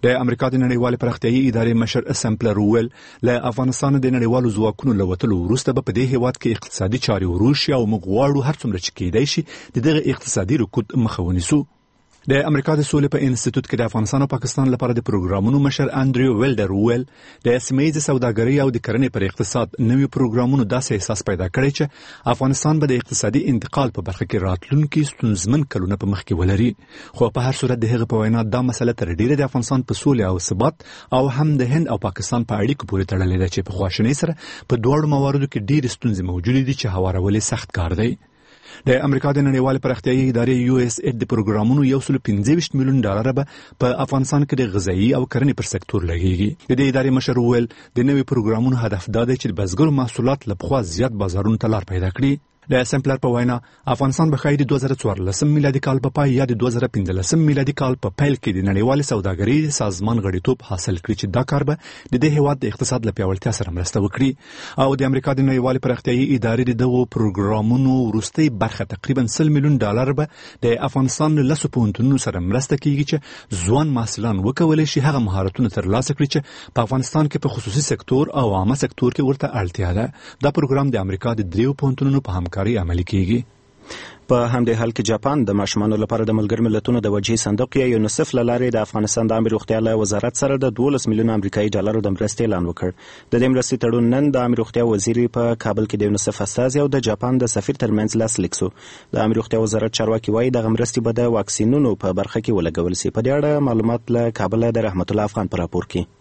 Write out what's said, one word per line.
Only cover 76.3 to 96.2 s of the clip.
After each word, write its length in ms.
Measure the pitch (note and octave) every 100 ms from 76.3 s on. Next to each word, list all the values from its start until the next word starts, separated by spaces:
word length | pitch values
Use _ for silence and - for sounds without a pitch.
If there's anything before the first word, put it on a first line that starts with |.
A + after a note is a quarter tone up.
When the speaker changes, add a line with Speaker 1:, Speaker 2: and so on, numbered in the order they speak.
Speaker 1:
چې 60 | D#3 C#3+ - - -
په 140 | A2+
افغانستان 420 | C3 B2+ D3+ D3+
کې 160 | - C#3+
په 80 | G#2+
خصوصي 320 | - G2+ D3
سکتور 480 | A#2+ - C3 D3+ -
او 20 | B2 F#2+
عامه 200 | F#2+ C3+
سکتور 340 | C3+ - B2 -
کې 60 | C3+
ورته 160 | C#3 - B2
اړتیا 320 | F#2+ - F2+ F2+
ده. 40 | A#2 - - -
دا 120 | C#3 C#3+
پروګرام 360 | C#3+ C3+ C#3 A#2
د 60 | F#2+
امریکا 300 | F#2+ B2 A2+
د 120 | F#2+ F#2+
دریو 240 | B2 C#3
پوهنتونونو 420 | C#3 C3 C#3 C#3 -
په 40 | F#2
همکارۍ 180 | F2 F#2+ G2 A#2
عملي 220 | E2+ F2 F2
کیږي. 300 | F#2+ F#2 A#2+ A#2+ _ _ _ - - - - _
Speaker 2:
په 180 | B2 A#2+
همدې 200 | B2 A#2 A2+
حال 120 | A#2 A#2
کې 120 | G#2+
جاپان 340 | A2 C3+ D3 G#2+
د 60 | G2+
ماشومانو 400 | G2 - G#2 G#2+
لپاره 200 | G#2+ A#2 A2
د 60 | A2
ملګر 260 | G#2 A2 A2+
ملتونو 340 | G#2+ G#2 A#2+
د 100 | G#2+
وجهي 240 | G#2 G2 A2+
صندوق 340 | - G2+ B2+ -
یا 60 | B2+
یونیسف 420 | A#2 G#2+ - D#3+ B2+
له 60 | A#2
لارې 240 | A#2+ B2 A2+
د 120 | G#2
افغانستان 420 | A2+ G#2+ - A2+
د 80 | A2
عامې 160 | A2+ A2
روغتیا 240 | - A2 A2
له 120 | A2
وزارت 400 | G#2 G2+ A2+ -
سره 160 | C#3 C#3
د 100 | C3 G#2+
دولس 280 | B2+ C#3 -
میلیون 200 | A2 A2+ A2
امریکایي 360 | G2 G#2+ G#2 G#2
ډالرو 260 | G2 A2 G2+
د 80 | F#2+
مرستې 260 | G#2+ - A#2
اعلان 180 | F#2+ F2
وکړ. 180 | E2+ F#2 - - - -
د 20 | A#2+
دې 60 | B2+
مرستې 220 | B2+ B2 C3
تړون 280 | A#2+ A#2+ A#2 B2+
نن 160 | D3
د 100 | C3+
عامې 180 | B2 A#2
روغتیا 280 | A2 - A#2
وزیري 380 | G#2+ G2 A2+ A#2+ A#2+
په 180 | A#2 A#2 A2+
کابل 180 | G#2 A2
کې 120 | G#2
د 100 | G#2
یونیسف 300 | G2+